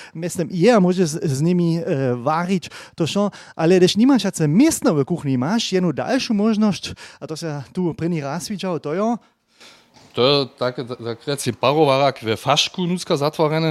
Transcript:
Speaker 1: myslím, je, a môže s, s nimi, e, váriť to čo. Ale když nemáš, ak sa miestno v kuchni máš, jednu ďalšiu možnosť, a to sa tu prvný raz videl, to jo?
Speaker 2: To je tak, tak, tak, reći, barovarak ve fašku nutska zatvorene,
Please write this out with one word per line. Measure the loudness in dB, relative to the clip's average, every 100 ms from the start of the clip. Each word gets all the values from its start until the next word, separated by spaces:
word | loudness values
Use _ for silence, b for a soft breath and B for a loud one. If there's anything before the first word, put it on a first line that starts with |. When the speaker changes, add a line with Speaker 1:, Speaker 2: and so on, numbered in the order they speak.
| B -10
Speaker 1:
myslím, | -8 -6 -4
je, | 2 4
a | 6
môže | 4 2 0
s, |
s | -2 -2 0
nimi, | 0 2 0 0
e, | -2 -2 0 -2
váriť | -2 -2 0 -2 -4 B B -4
to | -2
čo. | 0 -2 B B
Ale | 0 4 6
když | 4
nemáš, | 4 4 4 0
ak |
sa | 0 2
miestno | 4 4 2 0 2
v | 0
kuchni | -2 -2 -2
máš, | 0 -2 -2
jednu | -2 0
ďalšiu | -2 -2 -2 0
možnosť, | 0 0 2 0 -2 -8 B B B
a | -12
to | -10
sa | -8 -8 -8
tu | -4 -4
prvný | -2 -4 -2
raz | -4 -6 -8
videl, | -8 -6 -6
to | -4 -2
jo? | -2 -2 b _ _ B B B B _ -8 0
Speaker 2:
To | 2
je | 2 0 -4
tak, | -6
tak, | -4 -10 -10
tak, | -10 -8
reći, | -6 -4 -4
barovarak | 0 2 4 4 4 2 0
ve | -2
fašku | -2 2 0 0 -4
nutska | -4 -4 -2
zatvorene, | -2 -2 0 0 0 0